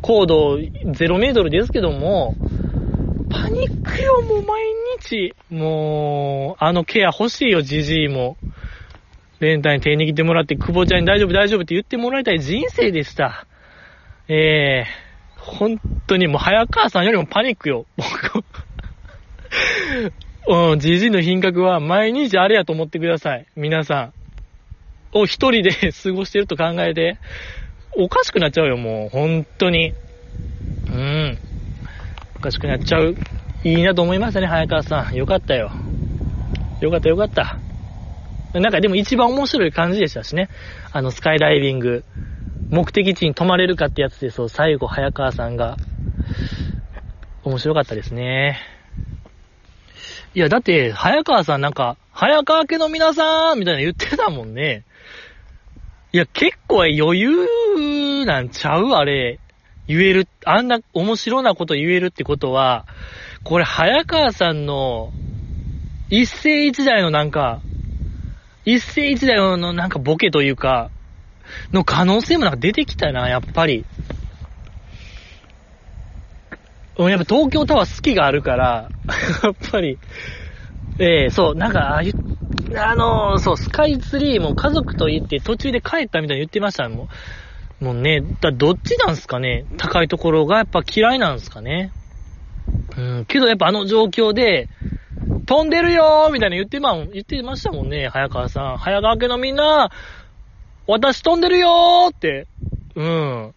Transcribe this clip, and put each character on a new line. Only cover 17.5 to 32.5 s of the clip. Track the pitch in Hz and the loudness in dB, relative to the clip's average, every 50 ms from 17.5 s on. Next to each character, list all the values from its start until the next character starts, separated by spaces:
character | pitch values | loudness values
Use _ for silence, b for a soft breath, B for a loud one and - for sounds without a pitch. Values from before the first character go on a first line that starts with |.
ッ | 220 | -2
ク | _ - 151 | _ -2 -2
よ、 | 135 113 120 _ _ | -2 -2 -4 _ _
僕。 | - 135 - - - - - - - - - - - - - - - - - - - - - - - - - - - - - B B B B B 427 B 302 277 247 226 185 - - - - - - - | -8 -8 -6 -6 -6 -8 -4 -4 -6 -6 -6 -16 -18 -16 -14 -14 -14 -14 -14 -16 -16 -20 -20 -20 -20 -20 -20 -20 -20 -14 -8 B B B B B -2 B -4 -4 -4 -4 -6 -8 -10 -18 -18 -20 -6 0
<laughs> | - 175 175 170 165 156 | 2 4 4 6 4 4
う | |
ん、 | 156 | 2
ジ | 143 160 170 180 | 4 2 2 4
ジ | 208 | 4
イ | 240 | 2
の | 208 185 | 2 2
品 | 160 170 185 185 | 2 2 2 2
格 | 185 190 175 175 | 2 2 2 2
は | 185 185 180 165 | 2 4 2 2
毎 | 147 156 175 202 214 220 240 | 0 2 2 2 2 2 0
日 | 277 294 247 190 | 0 0 2 2
あ | 185 180 | 4 4
れ | 202 220 | 6 4
や | 208 175 | 4 2
と | - 160 | 0 -2
思 | 156 160 | -4 -4
っ | |
て | 151 - 165 | -4 -4 -4
く | 165 | -2
だ | 170 165 | -2 -2
さ | 165 - 160 135 | -2 -2 -4 -4
い。 | 117 - _ _ | -4 -8 _ _
皆 | 160 147 151 160 160 151 | -6 -4 -2 -2 -2 0
さ | - 151 139 | 0 -2 -2
ん。 | 123 113 - - - - - - - - - - - - - - - - - - - - - | -2 -6 -12 -18 -20 -18 -16 -18 -18 -18 -20 -20 -20 -20 -20 -20 -20 -20 -20 -20 -20 -2 2
を | 208 208 | 2 2
一 | - - - - 262 | 2 2 2 2 4
人 | 240 226 | 4 4
で | 185 190 160 - - 170 | 4 2 2 2 -2 -2
過 | - - - 190 | -2 -2 -4 -4
ご | 185 185 196 | -2 -2 -4
し | - | -2
て | - 202 | -2 -2
る | 202 | 0
と | 196 170 | 0 -2
考 | 139 165 165 170 175 170 | -2 0 0 0 0 -2
え | 170 160 | -2 0
て、 | 165 160 170 196 - B B B B B B B B B B B - - - - | 0 0 -2 -2 -6 B B B B B B B B B B B -18 -18 -8 -2
お | - 180 | 0 0
か | 185 - 494 508 | 2 2 2 2
し | - | 2
く | - 196 | 0 0
な | 170 | 0
っ | 147 | 2
ち | 135 165 | 2 2
ゃ | 160 | 2
う | |
よ、 | 139 127 | 2 0
も | 120 120 110 110 110 107 | -2 -2 -4 -4 -4 -6
う。 | 104 | -4
本 | 120 135 147 160 165 160 151 - - | -2 0 0 2 2 0 -2 -6 -2
当 | - 190 185 | 0 0 2
に。 | 170 165 165 165 - - - - - - - - - - - - - - - - - - - | 2 2 0 0 -2 -8 -12 -18 -20 -20 -18 -14 -12 -10 -10 -10 -10 -8 -8 -8 -8 -6 -6
う | - | -4
ん。 | - 123 131 139 147 156 156 139 - - - - - - - - - B B B B B B B B B B - - | -4 -2 -2 -2 -2 -2 -2 -4 -6 -8 -10 -10 -12 -10 -10 -10 -12 B B B B B B B B B B -16 -14
お | - | -8
か | - | -6
し | 139 | -6